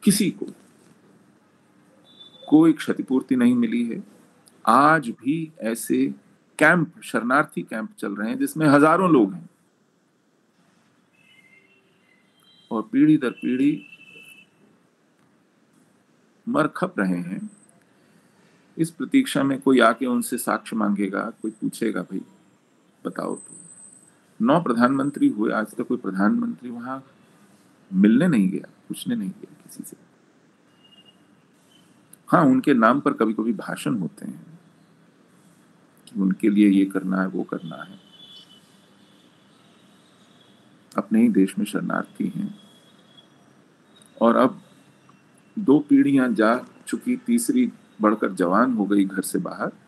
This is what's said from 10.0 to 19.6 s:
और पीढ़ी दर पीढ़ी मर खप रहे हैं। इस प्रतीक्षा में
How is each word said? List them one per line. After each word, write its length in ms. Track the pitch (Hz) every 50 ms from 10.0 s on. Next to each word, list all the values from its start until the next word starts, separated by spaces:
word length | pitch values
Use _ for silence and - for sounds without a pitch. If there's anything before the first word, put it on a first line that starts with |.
| _ _ _ _ _ _ _ _ _ _ _ _ _ _ _ _ _ _ _ _ _ _ _ _ _ 1017 988 1017 1017 1017 1017 1047 1047 _ _ _ _ _ _ _ _ _ _ _ _ _ _ _ _ _ _ _ _ _
और 120 | 117 110 107
पीढ़ी 340 | - - 135 147 151 156
दर 140 | 147 131 120
पीढ़ी 560 | - - - 120 123 127 135 143 156 - - - - _ - _ - - - - - _ _ _ _ _ _ _ _ _ _ _ _ _ _ _ _ _ _ _ _ _ _ _ _ _ _ _ _ _ _ _ _ _ _ _ _ _ _ _ _ _ _ -
मर 200 | 120 143 156 151
खप 260 | - - - 185 - -
रहे 200 | 101 92 92 87
हैं। 320 | 90 87 95 - 214 214 - _ _ _ _ _ _ _ _ _ _ _ _ _ _ _ _ _ _ _ _ _ _ _ _ -
इस 120 | 165 165
प्रतीक्षा 520 | - _ 131 123 - 135 131 135 - 147 135
में 180 | 139 139 131